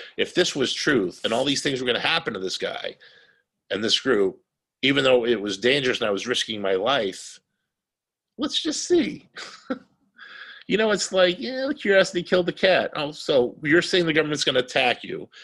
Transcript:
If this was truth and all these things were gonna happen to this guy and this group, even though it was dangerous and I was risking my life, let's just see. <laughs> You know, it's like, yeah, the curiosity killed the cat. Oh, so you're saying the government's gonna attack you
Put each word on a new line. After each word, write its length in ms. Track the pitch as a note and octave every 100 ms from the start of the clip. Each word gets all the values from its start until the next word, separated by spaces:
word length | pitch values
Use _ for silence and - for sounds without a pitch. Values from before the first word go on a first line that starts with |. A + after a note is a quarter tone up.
| - -
If 160 | G2+
this 240 | E3 F3 C#3+
was 160 | B2
truth 480 | - D#3+ C3 F2+ -
and 80 | G#2
all 140 | A2+ C#3
these 160 | C3+
things 180 | D3 C3
were 80 | B2
gonna 120 | A2
happen 320 | C#3 E3 D#3
to 60 | G2+
this 180 | F#2 -
guy 400 | F2+ - - - - - _ _ _ _ _
and 100 | G2
this 160 | G#2+ G2
group, 440 | C3+ G#2+ F#2+ - _ _ _ _
even 240 | C3 C#3 C3
though 200 | B2 A#2
it 140 | A2
was 180 | G#2 F#2+
dangerous 440 | A#2+ C#3+ B2+ G#2+
and 60 | G#2+
I 20 |
was 160 | G2 A2
risking 340 | A#2+ - G#2+
my 120 | G2
life, 680 | F#2+ A2+ C#3 G2+ - - - _ _ _ _ _ _ _ _ _ -
let's 240 | C#4+ -
just 240 | D#4+ - -
see. 440 | F4 A3 C#3+ - - - - -
<laughs> 100 | B3+ - _ _ _ - - - - -
You 100 | G3+
know, 140 | A3
it's 200 | G3 -
like, 260 | F#3 F3+ F3+
yeah, 260 | A3+ C4 C4+
the 60 |
curiosity 480 | - G#3 G3 F3+ F3
killed 240 | F3 F#3 F3
the 80 |
cat. 380 | - F#3+ D#3 G#2 -
Oh, 160 | D3
so 440 | D3+ - C#3+ A#2+ -
you're 180 | D3+ E3+
saying 240 | E3+ F#3 E3
the 80 |
government's 300 | D#3 D3+ D3
gonna 160 | D#3 B2+
attack 440 | B2+ C#3 B2 A#2
you 240 | F2+ F2 - -